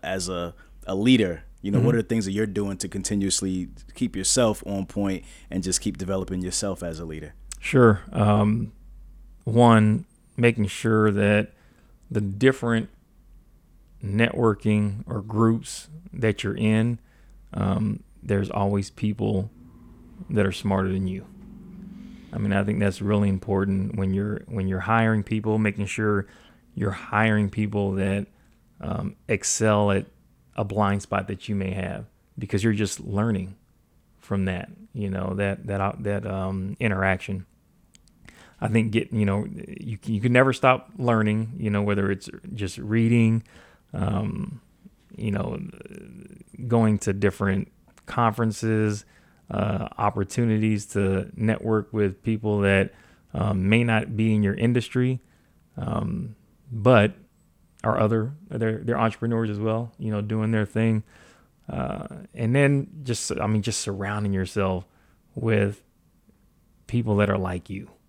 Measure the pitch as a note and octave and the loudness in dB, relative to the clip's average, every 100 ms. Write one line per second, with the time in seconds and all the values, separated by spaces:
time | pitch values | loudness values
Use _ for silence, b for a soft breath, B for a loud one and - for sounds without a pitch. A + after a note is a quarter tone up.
0 | E2 F#2+ F2+ F2+ F2 - b b - F#2+ | -6 -6 -4 -6 -8 -10 b b -6 0
1 | A#2 B2+ F#2+ E2 - - G2 A#2+ B2 A#2 | 4 6 4 -2 -12 -10 -2 2 4 2
2 | - A2+ G2 G2+ G#2+ G2 G2+ F#2+ F#2 G2 | 0 -2 0 -2 -2 -2 -4 -4 -6 -6
3 | F2+ G2+ G2 - F#2+ F#2 F2 - - - | -2 0 0 0 -2 -4 -6 -12 -16 -6
4 | B2 G2 F#2 - A2+ G#2+ - G2 F#2+ - | -6 -2 0 2 2 0 -4 -6 -6 -4
5 | G2 F#2 - B B F#2+ F#2 F2+ G#2+ F2+ | -4 -4 -8 B B -6 -2 -2 -4 -6
6 | F#2 F#2+ F#2 F#2 F2+ - G2+ F#2 E2+ D#2+ | -4 -4 -4 -6 -4 -4 -4 -6 -8 -8
7 | E2 D#2 D2 - - - - C#3 A#2 G2+ | -10 -12 -14 -16 -18 -12 2 6 8 6
8 | - - G#2 G#2 G#2 A2 G#2+ - - - | 0 0 4 4 4 0 -2 -10 -20 -20
9 | - - - - - A2+ A#2+ A2 G#2+ G#2+ | -20 -20 -20 -12 0 6 8 8 6 2
10 | - _ _ - A#2+ A#2 G2+ - A2 A2 | -2 _ _ 2 2 4 -2 -2 0 4
11 | G#2+ G2+ G2+ G#2 - _ b b b b | 4 4 4 2 0 _ b b b b
12 | b A2+ G2+ G2+ C3 C3 A#2+ A2+ G#2+ - | b -4 -4 2 2 2 0 0 -2 -10
13 | _ _ - - _ _ _ - _ - | _ _ -20 -20 _ _ _ -20 _ -12
14 | G#2 G2+ A#2 - A2+ G#2 A2 G#2 G#2 G2+ | -4 0 2 2 2 2 2 2 2 -4
15 | - A2+ G#2+ G#2 A2+ A2+ - - - D#3 | -8 -8 -2 2 4 4 -2 -14 -16 -20
16 | - - A2+ G2+ G#2 - G#2+ A2 A#2 A#2 | -14 -2 0 0 -4 0 2 2 2 -2
17 | b b b b b - G2 F#2+ G#2+ G#2 | b b b b b -4 0 0 -2 -4
18 | - - - G2 G2 - G2+ G2+ G2 - | -8 -10 -2 0 0 -2 0 0 -2 -4
19 | G#2+ G#2 G#2+ G2 G#2 - - - - - | -4 -2 -2 -2 -4 -8 -20 -20 -20 -20
20 | - - - G#2 G2 - G2+ F#2+ F#2+ F#2+ | -20 -18 -4 0 0 0 0 0 0 0
21 | F#2 F#2+ - - - - - - B B | -2 -6 -12 -20 -20 -20 -18 -18 B B
22 | B B B A2+ G2+ G2 G2+ G#2 G#2 - | B B B -4 0 0 0 0 0 0
23 | G2+ G#2 G2+ F#2+ - F#2+ G2 G2 G2 F#2+ | 0 2 4 2 0 0 2 0 -2 -2
24 | F#2+ F#2+ G2+ G#2+ - G2 F#2+ F#2 F#2 A2+ | -2 0 -2 -4 -6 -4 -2 -2 2 4
25 | A2+ A2 G2 A2 A2 G#2+ G#2+ G2 G2 - | 4 2 0 -2 0 2 0 0 -4 -2
26 | G#2+ G2+ G2 B B B B - G2+ F#2 | 0 0 -2 B B B B -4 -4 -4
27 | - G#2+ A2 G#2+ G2+ G#2+ G#2 G#2 G2 F#2+ | -2 2 4 4 2 0 -2 0 -2 0
28 | F#2+ G2 G2+ _ b b _ - - - | 0 0 -4 _ b b _ -12 -6 -6
29 | - - - G#2 - - A2 G#2 G#2 G2 | -6 -8 -4 -2 -2 0 4 4 4 2
30 | - _ _ _ _ - G#2 G2+ G2+ G2+ | -2 _ _ _ _ -6 -4 0 0 0
31 | - G2 G2 G2 - G2+ F#2+ F#2+ F#2 - | -2 -4 -4 -8 -6 -4 -4 -4 -6 -8
32 | A2 _ _ - - G2+ A2+ G#2 G2+ - | -12 _ _ -12 -4 0 2 2 0 -4
33 | E2 G2 A2+ G2 F#2 G2 _ _ _ _ | -6 -2 0 -2 -4 -12 _ _ _ _
34 | _ _ - G2 F#2+ F#2 - - A3 A#2+ | _ _ -6 -2 0 -2 -8 -14 -14 -8
35 | G2+ F#2+ F#2+ F#2+ G2+ G2 - G2 G2 - | -4 -4 -4 -2 -2 -4 -4 -2 -2 -4
36 | G2+ G2+ G#2 F#2+ F#2+ F#2+ F#2+ G2+ A#2 F#2+ | -4 -4 -4 -4 -4 -4 -6 -4 -2 0
37 | F#2+ F2+ - F#2+ - _ _ _ _ _ | 0 0 -4 -8 -10 _ _ _ _ _
38 | _ _ - B B B A2 A2 A2 A2 | _ _ -20 B B B -2 0 2 0
39 | - A#2 G2+ G2+ G#2 - - - - G#2 | -2 0 0 0 -4 -10 -14 -12 -10 -10
40 | - G#2+ B2 B2 C3 B2+ C3 B2+ - - | -4 0 4 6 6 4 4 2 0 -4
41 | B2 A2 G#2+ G#2+ A2+ B2 G#2+ G2+ G2+ G2+ | 2 4 4 0 -2 -4 -2 0 0 0
42 | G2 F#2+ - - - A#2 F#2+ - A2 A2+ | 0 -2 -6 -16 -12 -8 -8 -6 -2 2
43 | A2+ A#2 A2+ A2+ - B B B B - | 4 6 4 2 -2 B B B B -4
44 | - G2 - - - B2+ _ _ - _ | -2 -2 -2 -6 -8 -10 _ _ -20 _
45 | _ - A2 G2+ - D#2 - - - - | _ -8 -4 -2 -4 -6 -10 -14 -18 -18
46 | - - - - - - B2 A#2 A2 G#2 | -18 -20 -20 -20 -20 -12 0 4 4 2
47 | - G2 G2+ - G2 G2 - _ _ _ | 0 0 0 2 0 0 -4 _ _ _
48 | - - A#2 A2 A2+ G2+ A2+ A2 G#2+ G#2 | -6 0 2 2 0 0 0 2 2 0
49 | - b b b b G2 G2+ G2+ - - | -8 b b b b -2 -2 -2 -4 -2
50 | G#2 G#2 G2 - A#2 G#2+ G#2+ G#2+ - G2+ | -2 -2 -4 0 0 2 2 0 -2 0
51 | G2 F#2+ - - G#2+ G#2+ A2+ A2 G2+ A2 | 0 0 -2 -2 0 0 0 0 0 0
52 | G2+ F#2 A2+ A2 G#2+ G#2 G2 G2 G2 - | 0 -2 -4 -2 0 2 4 4 2 -4
53 | b b b - G#2 G2 F#2+ A#2 A#2 A2 | b b b -2 0 0 2 2 4 0
54 | - G#2+ A2 G#2+ G2+ G2+ A#2 A#2+ A2+ C3 | 0 -2 2 2 2 2 0 0 0 0
55 | B2+ B2+ - b b b _ - - - | 0 -2 -8 b b b _ -10 -6 -4
56 | - - A2+ - _ _ - A2+ A2 A#2+ | -4 -4 -8 -12 _ _ -12 0 6 6
57 | G#2 - - _ _ _ _ _ A2 - | 6 0 -18 _ _ _ _ _ -2 2
58 | G#2+ A2+ A2 D3+ G3 - A2+ A2 A2+ A#2 | 2 2 -2 -8 -10 -4 -2 -2 -2 0
59 | A2+ - A#2 A2+ A2+ G#2 A2 A2 A#2 - | 0 0 -2 0 -2 -2 -2 -2 -4 -8
60 | A2 G#2 G#2 A2 A2 A2 G#2 A2+ A2+ A2 | -4 -2 -2 -2 0 0 0 2 2 2
61 | - b b b b _ - - - - | -2 b b b b _ -10 -6 -4 -6
62 | - - - - A2+ C#3 C#3+ C#3+ C3+ D#3+ | -10 -14 -14 -4 0 4 4 2 -2 -8
63 | B2 A2+ - - G#2 G#2+ G2+ - - G2 | -6 -4 -4 -2 0 0 0 -4 -4 -6
64 | G2 G#2 G#2 F#2+ F#2 G2+ F#2+ F2+ - b | -4 -4 -2 0 -2 0 0 -2 -6 b
65 | b b _ - A2+ G#2+ G2+ G#2 _ _ | b b _ -6 0 2 0 -2 _ _
66 | _ _ _ _ _ _ _ _ - A#2+ | _ _ _ _ _ _ _ _ -6 -2
67 | A2+ G#2 G2+ G2 F#2 F2+ - F#2+ - - | 0 2 2 2 -2 -6 -8 -12 -14 -20